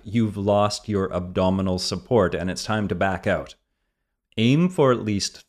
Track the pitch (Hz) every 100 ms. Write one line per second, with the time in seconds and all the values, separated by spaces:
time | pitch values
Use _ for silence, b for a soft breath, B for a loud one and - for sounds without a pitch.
0 | - 110 110 101 101 101 104 - - 101
1 | 95 90 90 90 92 95 95 92 - 92
2 | - 120 90 82 87 90 - 107 101 90
3 | 98 90 - 85 76 - _ _ _ _
4 | _ _ _ - 117 143 180 180 139 120
5 | 107 101 - -